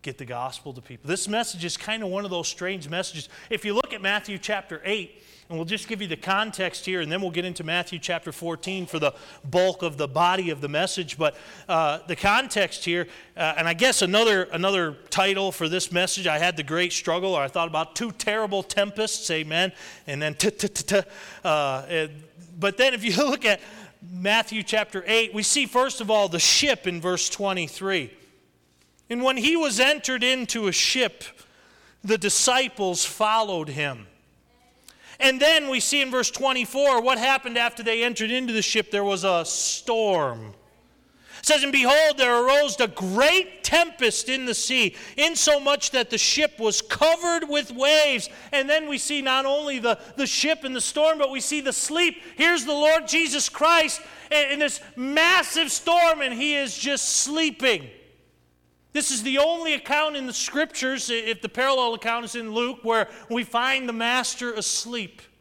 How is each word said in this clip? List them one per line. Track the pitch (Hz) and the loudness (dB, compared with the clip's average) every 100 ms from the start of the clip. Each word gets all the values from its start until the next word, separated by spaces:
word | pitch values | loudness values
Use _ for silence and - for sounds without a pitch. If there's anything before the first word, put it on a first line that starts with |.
get | - 127 | -12 -12
the | |
gospel | 127 120 127 - 147 | -10 -8 -8 -10 -16
to | 127 | -16
people. | - 120 139 | -18 -18 -8
This | 185 196 | -6 -4
message | 214 226 180 | -4 -4 -6
is | 170 - | -8 -8
kind | - 220 | -6 -6
of | 202 | -4
one | 190 | -6
of | 202 | -6
those | 180 160 | -6 -6
strange | - 180 190 143 | -6 -8 -8 -8
messages. | 170 185 160 - - - | -6 -6 -10 -14 -18 -8
If | 220 | -6
you | 208 | -2
look | 208 - | -2 -4
at | 220 | -4
Matthew | 196 202 202 196 | -2 -2 -4 -10
chapter | - 208 - 160 | -6 -6 -6 -10
eight, | 190 214 175 - - - _ | -6 -6 -6 -18 -20 -20 _
and | 165 | -8
we'll | |
just | 165 214 - | -6 -6 -6
give | 220 | -8
you | 196 | -6
the | 160 | -8
context | 180 190 220 - 185 - | -2 -2 -2 -4 -6 -6
here, | - 185 | -6 -4
and | 151 | -4
then | 175 | -4
we'll | 190 | -4
get | 170 | -4
into | 180 175 | -6 -8
Matthew | 160 175 175 175 | -4 -4 -4 -10
chapter | - 170 165 | -6 -6 -6
fourteen | 143 170 160 - 190 | -10 -8 -8 -8 -8
for | 175 160 | -6 -2
the | 147 - - - | -2 -2 -20 -18
bulk | 143 175 185 185 | -2 2 2 2
of | 170 143 | -6 -4
the | 143 | -4
body | 135 175 190 175 | 2 2 2 -2
of | 147 | -4
the | 143 | -4
message. | 147 185 - 160 - | -2 -2 -4 -8 0
But, | 156 - - - - | 0 0 -18 -20 -2
uh, | 170 156 156 165 | 0 2 -2 -6
the | 170 | -2
context | 196 220 262 220 180 - | 2 2 0 -2 -2 -2
here, | - 175 170 - - - | -4 -2 -4 -10 -20 -4
uh, | 160 160 | -4 0
and | 165 | -2
I | |
guess | 170 247 - | 2 2 2
another, | 180 202 226 196 | 2 4 4 4
another | 180 165 190 196 165 147 - | 0 -2 0 0 -2 -6 -6
title | - 190 196 196 | 0 2 2 -2
for | - 165 | -2 -4
this | 180 - | -2 -2
message, | 175 180 - 175 | -2 -2 -2 -2
I | 151 | 0
had | 170 165 | 0 -2
the | |
great | 143 160 175 | -4 -2 -2
struggle, | - - 170 190 | -2 -2 -2 0
or | 175 | -2
I | 139 | -2
thought | 170 165 | -2 -2
about | 156 - | -2 -4
two | - 226 | -6 -8
terrible | - - 214 214 196 | -6 -4 -2 -2 -2
tempests, | 185 - 202 202 220 - - | -4 -2 -2 -2 -4 -4 -4
amen, | 160 156 160 185 - - - - | -4 -2 -2 -2 -4 -20 -18 -10
and | 139 | -4
then | 151 | -4
t-, | 147 - | 0 -2
t-, | - 202 | -2 -6
t-, | - | -6
t-, | - 196 185 - - - | 0 0 0 -12 -18 -8
uh, | 175 151 143 131 139 | -2 0 0 -2 -4
it, | 170 156 147 - - - 175 | -4 -4 -8 -20 -20 -20 -4
but | 196 196 | -2 2
then | 262 | 2
if | 247 | 2
you | 220 180 | -2 2
<laughs> | |
look | 294 285 | 2 2
at | 226 202 - - - _ | 2 0 -2 -20 -20 _
Matthew | 175 180 185 220 220 220 | -14 -4 0 2 0 -6
chapter | 196 214 208 196 180 | -2 -2 -2 -6 0
eight, | 226 220 | 2 2
we | 208 | -2
see, | 214 285 254 | 0 0 2
first | 247 262 - | 2 0 -2
of | 214 | 0
all, | 214 196 | 2 2
the | 165 | 2
ship | - - 285 254 185 | 2 2 2 0 -2
in | 170 | -4
verse | 175 180 - | -2 -2 -2
twenty-three. | - 196 185 160 - 190 190 127 - _ _ _ _ _ _ _ _ _ | -2 -2 -2 -4 -6 -2 -2 -4 -14 _ _ _ _ _ _ _ _ _
And | 240 | -2
when | 262 262 | 0 2
he | 247 330 | 2 2
was | 302 214 | 0 2
entered | 254 302 - 254 | 2 2 -2 0
into | 254 262 240 233 202 | 0 0 -2 -2 0
a | |
ship, | 170 - 262 233 - - - - _ _ _ _ _ | 0 0 2 0 -4 -20 -20 -20 _ _ _ _ _
the | 190 214 | -2 0
disciples | 202 - - 254 262 - 190 175 | 2 2 2 2 0 -2 -2 -2
followed | - - 214 220 214 180 151 | -4 0 2 2 0 -2 -4
him. | 139 147 123 101 _ _ _ _ _ _ _ - _ - - | -4 -4 -6 -16 _ _ _ _ _ _ _ -20 _ -20 2
And | 269 262 | 2 6
then | 294 320 285 | 6 6 2
we | 254 | -2
see | - 285 | 0 2
in | 269 | 2
verse | 254 240 | 0 -2
twenty-four | - 269 262 240 269 285 254 | 0 0 0 -2 2 4 4
what | 240 254 | 4 2
happened | 247 269 254 233 | 2 2 0 0
after | 240 240 | -2 -2
they | 226 233 | -2 0
entered | 240 226 220 | 0 0 -2
into | 254 254 | -2 -2
the | 220 | -2
ship. | 190 220 - | 0 0 0
There | 202 | 0
was | 202 196 | 0 0
a | 190 175 | 2 2
storm. | 165 - - - - 226 220 180 139 117 110 101 _ _ _ _ _ _ - - | 0 -4 -2 -4 -2 0 2 2 0 -4 -12 -18 _ _ _ _ _ _ -20 -6
It | - | 2
says, | 302 | 2
"And | 277 | 4
behold, | 277 247 294 311 277 | 4 6 8 6 4
there | 254 240 | 4 4
arose | 247 285 294 - | 6 6 4 2
a | 226 | 0
great | - 190 196 285 359 359 - | 0 -2 4 6 6 2 -6
tempest | - 311 339 - 240 - - | 2 2 2 2 0 0 -2
in | 262 254 | -4 -2
the | |
sea, | 220 - 254 208 - - - | -2 0 2 2 -2 -14 0
insomuch | 311 330 311 294 277 285 - | 0 2 4 4 4 0 0
that | 262 240 | -2 0
the | 226 | 0
ship | - - 302 - | 0 2 0 0
was | 220 - | -2 -2
covered | - - 311 339 349 339 320 | -4 2 4 4 2 0 0
with | 294 247 | -2 -4
waves." | 247 277 302 294 247 - - - | 0 4 6 6 2 -4 -14 -4
And | 285 269 | -2 2
then | 311 311 | 2 0
we | 277 | -4
see | - 294 | -2 -2
not | 269 262 | 0 2
only | 269 285 294 262 | 2 0 0 -2
the, | 233 220 - - | 0 0 -4 -4
the | 277 | -2
ship | - 294 311 | 0 0 0
and | 277 | -2
the | 254 | -4
storm, | - - 311 320 | -4 2 4 4
but | 269 | 0
we | 269 | -2
see | - 302 | -4 -2
the | 269 | -2
sleep. | - - 311 349 - - - | -2 -2 2 2 0 -16 0
Here's | 320 339 | 2 2
the | 247 | 0
Lord | 294 302 320 320 | 2 4 4 2
Jesus | 311 330 277 - | 0 0 -2 -4
Christ | - 311 339 311 - - - - | 2 4 6 4 -2 -10 -20 -2
in, | 302 277 | 0 2
in | 285 | 0
this | 294 - - - | 0 -2 -12 -8
massive | 254 294 339 370 311 320 311 | -2 2 4 4 2 -2 -2
storm, | - - 339 339 311 | -2 2 4 4 4
and | 269 | -2
he | 233 294 285 | -2 -2 0
is | 269 - | -2 -4
just | 254 277 - | -4 -2 0
sleeping. | - - 302 320 311 262 202 131 - - _ _ _ _ _ _ _ _ | -2 -2 0 0 0 0 0 -4 -20 -20 _ _ _ _ _ _ _ _
This | 294 294 | -4 -2
is | 254 | -2
the | 226 269 | 0 2
only | 302 339 330 | 2 2 -2
account | 285 - 294 311 294 | -2 0 0 0 -2
in | 254 | -6
the | |
scriptures, | - - 285 311 - 262 262 - | -6 -4 -2 -4 -2 -4 -4 -4
i-, | |
if | 233 226 226 | -4 -4 -6
the | 220 | -6
parallel | - 269 262 247 | -2 2 2 0
account | 226 226 233 240 | -2 -2 -4 -4
is | |
in | 240 226 | -8 -6
Luke, | 220 240 247 | -2 -2 -4
where | 226 226 202 - - | 0 2 0 -4 -6
we | 233 | -4
find | 233 233 254 269 254 | -2 0 0 0 -2
the | |
master | 226 233 254 247 - 247 | -2 0 0 -2 -6 -6
asleep. | 220 - - 233 240 185 - - _ | -4 -4 -4 -4 -8 -10 -14 -20 _